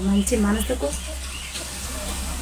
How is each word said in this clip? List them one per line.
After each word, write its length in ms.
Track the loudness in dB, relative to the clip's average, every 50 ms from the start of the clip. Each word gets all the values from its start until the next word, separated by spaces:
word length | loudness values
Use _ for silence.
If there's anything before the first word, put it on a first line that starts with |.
మంచి 340 | 4 4 4 4 6 4 4
మనసుకు, 520 | 4 4 4 4 2 2 0 0 0 0 -2 -2 -2 -6 -6 -8 -8 -8 -8 -8 -8 -8 -8 -8 -8 -8 -6 -8 -8 -6 -6 -6 -6 -4 -4 -4 -4 -4 -4 -4 -4